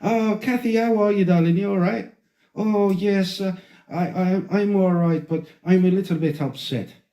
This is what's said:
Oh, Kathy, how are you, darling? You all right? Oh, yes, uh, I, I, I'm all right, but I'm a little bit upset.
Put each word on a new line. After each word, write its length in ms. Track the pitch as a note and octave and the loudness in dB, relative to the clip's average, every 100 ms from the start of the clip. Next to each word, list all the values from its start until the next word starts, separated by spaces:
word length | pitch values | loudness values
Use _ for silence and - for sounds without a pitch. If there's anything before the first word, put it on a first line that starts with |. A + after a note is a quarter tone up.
Oh, 360 | E3 A3+ A3 G#3+ | 0 0 0 -2
Kathy, 340 | A#3 A#3+ A#3 A3+ | -2 -2 0 0
how 220 | A#3 A3+ | 2 2
are 140 | G#3 | 2
you, 140 | G3+ F3+ | 2 4
darling? 320 | F3 E3 E3+ | 4 4 2
You 140 | G3+ | 0
all 60 | G3 | 0
right? 340 | F3 A3 F#3+ _ _ _ _ - | 0 -2 -8 _ _ _ _ -6
Oh, 360 | G#3+ G#3 G3+ | -2 0 2
yes, 480 | F#3+ G3+ G3+ F#3 - | 0 0 0 -2 -4
uh, 160 | G3 F3+ - - _ | -6 -6 -12 -20 _
I, 200 | - F3 | -6 -4
I, 340 | - F#3 F#3+ - | -2 0 0 0
I'm 260 | G3 G#3 G3+ | 0 0 2
all 180 | F#3 | 2
right, 340 | F3 E3+ D#3+ D#3+ | 2 2 0 -2
but 180 | D#3+ E3 - | -6 -6 -14
I'm 220 | - F#3 F3+ | 2 4 4
a 60 | |
little 260 | F#3 F#3 E3 | 2 0 -2
bit 240 | D#3 D3 | -2 -2
upset. 480 | C#3 B2+ - B2+ F#2 - _ | -6 -6 -8 -6 -8 -14 _